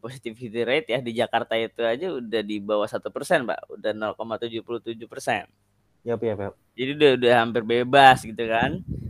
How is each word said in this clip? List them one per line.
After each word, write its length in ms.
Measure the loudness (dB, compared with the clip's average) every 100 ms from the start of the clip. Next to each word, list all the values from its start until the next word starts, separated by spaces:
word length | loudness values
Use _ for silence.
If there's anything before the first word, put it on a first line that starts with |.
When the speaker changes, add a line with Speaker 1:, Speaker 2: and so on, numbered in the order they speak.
Speaker 1:
positivity 640 | -10 -12 -14 -12 -8 -4 -2
rate 240 | -2 -2
ya, 80 | -4
di 160 | -2
Jakarta 400 | -2 -2 -2 -2
itu 320 | -2 -4 -2 -2
aja 320 | -2 -4 -8
udah 240 | -4 -4
di 160 | -4 -6
bawah 320 | -2 -2 -2
satu 240 | -4 -8
persen, 320 | -8 0 0 0
Pak. 240 | -6 -10
Udah 240 | -8 -6
nol 240 | -4 -4 -6
koma 240 | -6 -6
tujuh 240 | -6 -8 -8
puluh 160 | -8
tujuh 240 | -8 -12 -14
persen. 400 | -8 -4 -4 -6 _ _ _ _ _
Speaker 2:
Yap, 160 | -6 -4 -4
yap, 160 | -4
yap. 120 | -6 -10 _
Speaker 1:
Jadi 180 | -8 -6 4
udah, 140 | 6 6
udah 120 | 6 4
hampir 240 | 4 0
bebas 640 | 0 0 4 8 10 8 4
gitu 180 | -8 -2
kan. 320 | 0 0 -2 -8 -10 -10